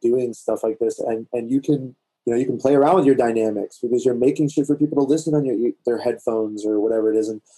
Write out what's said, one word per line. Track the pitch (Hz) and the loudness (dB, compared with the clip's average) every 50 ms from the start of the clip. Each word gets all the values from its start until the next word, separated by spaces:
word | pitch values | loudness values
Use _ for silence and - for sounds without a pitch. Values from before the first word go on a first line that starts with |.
doing | - 117 120 127 127 123 110 | 0 0 0 0 -2 -4 -6
stuff | - - - 110 107 | -8 -6 -6 -4 -2
like | - 110 110 - | -2 -4 -2 -2
this. | 117 110 110 - | -2 -4 -2 -4
And, | - - 113 113 113 - | -4 -4 -4 -6 -6 -6
and | - 120 117 117 | -8 -8 -4 -2
you | 131 139 | -2 -2
can, | 135 - 147 135 131 127 127 _ _ _ _ _ _ | 0 0 -2 -2 -4 -10 -16 _ _ _ _ _ _
you | 120 | -2
know, | 120 120 | 0 0
you | 135 | 0
can | 127 123 - | -2 -2 0
play | - 135 143 | 2 2 4
around | 139 139 151 180 | 4 4 4 4
with | 190 147 | 4 4
your | 139 131 | 4 4
dynamics | 123 123 117 113 113 110 110 104 101 101 - - - | 4 2 2 0 0 0 0 -2 -4 -6 -8 -8 -8
because | - 117 123 123 117 | -4 -2 -2 0 2
you're | 131 123 | 0 0
making | 117 123 139 147 160 151 139 | 2 2 2 2 2 0 0
shit | - 156 143 | 0 -2 0
for | - 147 | 0 0
people | 143 151 147 151 143 139 | 0 0 0 2 0 2
to | 131 | 2
listen | 151 160 156 165 151 | 0 0 0 0 0
on | 151 139 | 0 0
your, | 131 117 104 117 113 - _ _ | 0 -2 -2 -2 -4 -4 _ _
their | 123 120 110 | -2 -2 -2
headphones | 104 123 113 110 - 123 113 113 110 107 107 104 104 | -2 -4 -4 -2 -4 -2 -2 -2 -2 -4 -6 -6 -4
or | 107 107 104 | -2 0 0
whatever | 104 110 113 113 110 110 | 0 0 0 0 0 2
it | 110 110 | 2 0
is. | 110 110 | 0 -2
And, | 110 107 - _ _ | -6 -10 -14 _ _